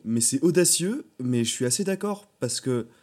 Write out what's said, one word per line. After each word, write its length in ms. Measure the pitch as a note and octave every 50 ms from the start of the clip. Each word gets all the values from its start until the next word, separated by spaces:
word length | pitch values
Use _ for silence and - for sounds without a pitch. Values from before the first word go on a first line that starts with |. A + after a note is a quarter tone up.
| -
mais 160 | G#2+ A2+ A#2
c'est 200 | A2+ - - C3+ D#3
audacieux, 600 | F3+ E3 F3+ F3 E3 - - E3 F#3+ A#3+ D4+ - - _ -
mais 220 | B2+ B2 B2 A#2+ A#2
je 60 | A2
suis 160 | - - B2+
assez 180 | B2 B2+ - G3+
d'accord, 460 | G3 F#3+ F#3+ G3+ G#3 G3+ G3+ - _ _ _
parce 220 | C3+ A#2+ - -
que, 260 | - C3 B2+ A#2+ A2 - - _